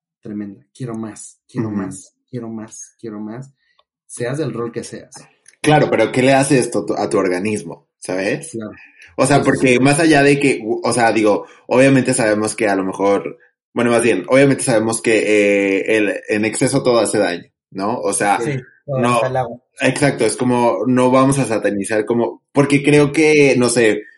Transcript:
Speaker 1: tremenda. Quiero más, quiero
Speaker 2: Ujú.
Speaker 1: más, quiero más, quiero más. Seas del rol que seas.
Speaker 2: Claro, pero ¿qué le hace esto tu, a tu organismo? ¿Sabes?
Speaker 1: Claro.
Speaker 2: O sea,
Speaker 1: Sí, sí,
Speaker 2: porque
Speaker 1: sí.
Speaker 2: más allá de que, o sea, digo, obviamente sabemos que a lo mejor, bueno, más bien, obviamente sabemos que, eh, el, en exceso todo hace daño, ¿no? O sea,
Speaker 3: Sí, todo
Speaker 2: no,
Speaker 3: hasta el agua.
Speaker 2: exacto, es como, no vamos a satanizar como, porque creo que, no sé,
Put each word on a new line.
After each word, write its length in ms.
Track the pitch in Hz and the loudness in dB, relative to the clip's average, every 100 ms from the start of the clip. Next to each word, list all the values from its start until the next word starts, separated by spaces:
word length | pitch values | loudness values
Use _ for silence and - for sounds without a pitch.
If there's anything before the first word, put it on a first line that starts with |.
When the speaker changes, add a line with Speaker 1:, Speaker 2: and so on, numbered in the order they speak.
| _ _ | _ _
Speaker 1:
tremenda. 440 | 107 104 104 95 _ | -14 -12 -12 -14 _
Quiero 200 | - 123 | -14 -12
más, 480 | 113 110 104 - _ _ | -10 -10 -14 -20 _ _
quiero 200 | - 110 | -8 -6
Speaker 2:
Ujú. 80 | 104 | -6
Speaker 1:
más, 380 | 95 95 - _ _ | -8 -10 -18 _ _
quiero 180 | 127 113 | -12 -12
más, 460 | 113 107 - - _ | -12 -14 -18 -20 _
quiero 200 | 117 104 | -16 -12
más. 320 | 107 117 139 _ _ _ _ _ _ | -12 -12 -16 _ _ _ _ _ _
Seas 320 | - 120 139 | -8 -6 -4
del 140 | 147 | -6
rol 180 | 110 117 | -6 -8
que 120 | 117 | -8
seas. 300 | - 120 - - - _ _ _ | -12 -14 -18 -20 -20 _ _ _
Speaker 2:
Claro, 280 | 151 151 123 | 2 2 2
pero 220 | 110 107 | 2 0
¿qué 100 | 139 | 2
le 120 | 127 | 2
hace 240 | 135 143 139 | 2 4 2
esto 260 | 113 107 - | 0 -4 -4
tu, 80 | |
a 140 | - 104 | -4 -2
tu 80 | 104 | -2
organismo? 720 | 95 90 104 104 82 80 _ _ | -2 -2 -4 -6 -8 -16 _ _
¿Sabes? 520 | - 92 95 143 - | -8 -6 -4 -6 -8
Speaker 1:
Claro. 180 | 113 107 - - _ - - | -14 -14 -16 -20 _ -14 -2
Speaker 2:
O 100 | 131 | 2
sea, 120 | 143 | 2
Speaker 1:
Sí, 40 | |
sí, 60 | - | 2
Speaker 2:
porque 180 | - 135 | 2 2
Speaker 1:
sí. 40 | 123 | 4
Speaker 2:
más 180 | 131 147 | 4 4
allá 240 | 165 147 | 4 4
de 160 | 143 147 | 4 4
que, 240 | 143 120 107 117 | 2 0 -4 -4
o 100 | 120 | -2
sea, 180 | 123 113 | 0 2
digo, 340 | 110 107 95 - - - | 2 2 0 -4 -16 -2
obviamente 460 | 120 135 135 120 | 2 4 4 2
sabemos 400 | 131 113 104 107 | 0 0 0 -2
que 140 | - 107 | -2 -2
a 80 | 98 | 0
lo 80 | |
mejor, 540 | 95 92 98 98 - - _ _ _ | -2 -2 0 0 -2 -14 _ _ _
bueno, 180 | 120 120 | -2 0
más 120 | 117 | 2
bien, 220 | 117 92 - | 2 0 2
obviamente 340 | 131 139 131 | 4 4 2
sabemos 380 | - 113 113 110 | 0 0 0 -2
que, 180 | 123 110 95 107 101 101 98 98 | 0 0 2 2 2 2 0 0
eh, 180 | - 110 | 0 0
el, 180 | 101 92 - | 0 -4 -4
en 160 | 107 | -2
exceso 380 | 107 104 135 135 | -2 -2 -2 0
todo 160 | 123 120 | 0 2
hace 200 | 101 110 | 2 0
daño, 260 | 92 87 - _ _ | -2 -4 -10 _ _
¿no? 280 | 95 101 120 | -8 -6 -4
O 140 | 104 | -4
sea, 260 | 98 104 98 | -2 0 0
Speaker 3:
Sí, 160 | - 135 - _ | -2 -6 -8 _
todo 160 | - 135 | -8 -2
Speaker 2:
no, 140 | 123 | 0
Speaker 3:
hasta 120 | 123 127 | 0 0
el 80 | 131 | -4
agua. 200 | 120 120 _ - | -6 -10 _ -4
Speaker 2:
exacto, 460 | 131 127 143 - 110 | -2 0 0 0 -2
es 100 | - | 0
como, 420 | 123 123 117 98 127 | 0 2 2 0 0
no 240 | 127 127 | 2 4
vamos 280 | 131 135 139 | 4 4 2
a 80 | 117 | 0
satanizar 580 | 107 101 101 98 107 | -2 -2 -4 -2 -2
como, 380 | 104 117 117 - _ | 0 0 -2 -6 _
porque 300 | - 139 143 | 0 2 2
creo 280 | 147 147 143 | 4 4 4
que, 440 | 147 156 151 139 123 | 2 2 4 4 4
no 140 | 120 | 2
sé, 320 | 120 113 104 - | 2 2 0 -6